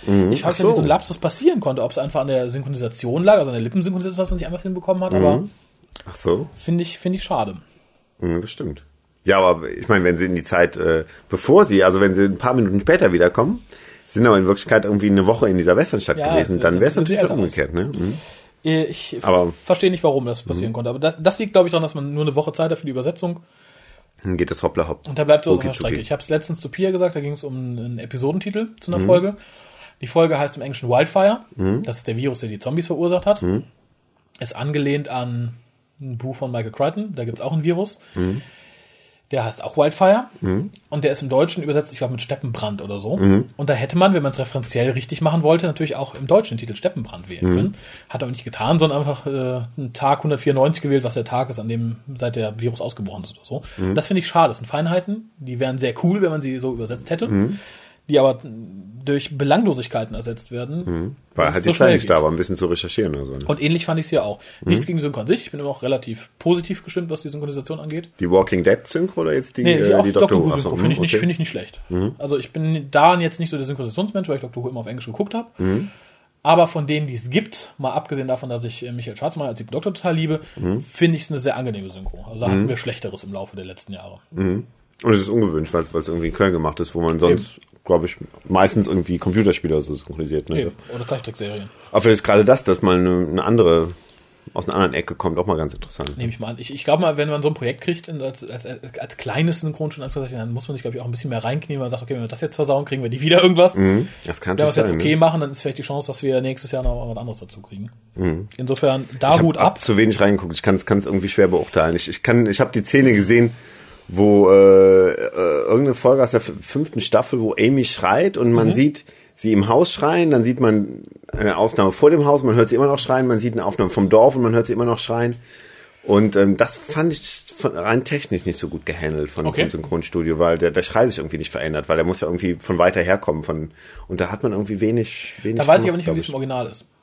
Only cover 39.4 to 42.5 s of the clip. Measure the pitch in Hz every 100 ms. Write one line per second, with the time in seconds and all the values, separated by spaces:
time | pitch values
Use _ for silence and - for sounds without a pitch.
39.4 | 113 - - - 147 147 190 208 254 -
40.4 | 95 92 190 - _ 151 143 143 139 131
41.4 | 160 180 147 147 147 131 123 123 - 139
42.4 | 135